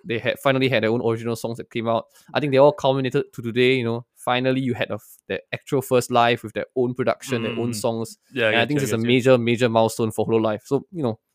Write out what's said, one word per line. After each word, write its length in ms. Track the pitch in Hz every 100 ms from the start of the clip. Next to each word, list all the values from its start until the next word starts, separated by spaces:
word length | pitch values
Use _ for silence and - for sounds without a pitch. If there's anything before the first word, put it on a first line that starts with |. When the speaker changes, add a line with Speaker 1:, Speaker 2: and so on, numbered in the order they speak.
Speaker 1:
they 140 | - 113
had, 220 | - -
finally 280 | 139 135 131
had 120 | 117
their 80 | 110
own 120 | 120 117
original 280 | 113 117 117
songs 220 | 113 117
that 100 | -
came 180 | 120 113
out. 180 | 113 - _ _
I 60 | -
think 120 | 147
they 60 | 131
all 140 | 147
culminated 520 | 147 139 135 131 139 135
to 100 | -
today, 320 | 117 113 127 131
you 80 |
know, 240 | 117 117 120 _
finally 440 | - 123 131 131
you 120 | 135
had 160 | 113 -
a 60 | 104
f-, 220 | - - _
the 120 | 95 -
actual 300 | - - 139
First 260 | - 127 -
Live 320 | 120 117 120
with 120 | 107
their 120 | 104 - -
own 200 | 123 123
production, 480 | 123 - - 120
their 80 | 113 117
own 120 | 120
Speaker 2:
Mm. 40 | 107
Speaker 1:
songs. 420 | 120 113 113 - _
Speaker 2:
Yeah, 140 | 135 110
Speaker 1:
And 80 | 117
I 40 |
Speaker 2:
gotcha, 60 | 117
Speaker 1:
think 100 | 147
this 100 | 139
is 40 |
a 40 | 120
Speaker 2:
gotcha. 100 | 117
Speaker 1:
major, 300 | 127 123 127
major 320 | 117 117 123
milestone 400 | 113 113 - 113
for 140 | 107 107
Hololive. 360 | 113 110 107 -
So, 220 | 139 -
you 120 | 180
know, 160 | 131 107 _